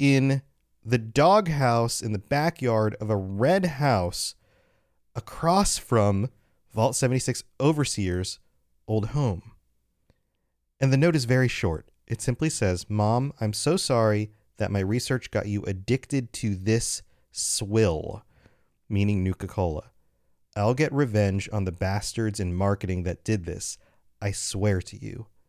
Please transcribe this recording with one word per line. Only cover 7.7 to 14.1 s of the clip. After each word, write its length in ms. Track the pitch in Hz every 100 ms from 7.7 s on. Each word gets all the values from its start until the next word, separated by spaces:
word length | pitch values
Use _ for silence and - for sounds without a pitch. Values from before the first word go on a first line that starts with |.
| 151 135 - 92 90 92 - _ _ _ _ -
old 200 | 110 107
home. 440 | 139 127 87 - - _ _ _ _ _ _ _ _ _ _ _ _
And 120 | 135
the 40 | 135
note 200 | 170 160
is 80 |
very 240 | 117 127 123
short. 420 | - 92 78 - _ -
It 160 | 113
simply 260 | - 120 156
says, 400 | - 98 90 -
"Mom, 440 | 104 104 120 139 -
I'm 120 | 107
so 240 | - 147 185
sorry 540 | - 120 110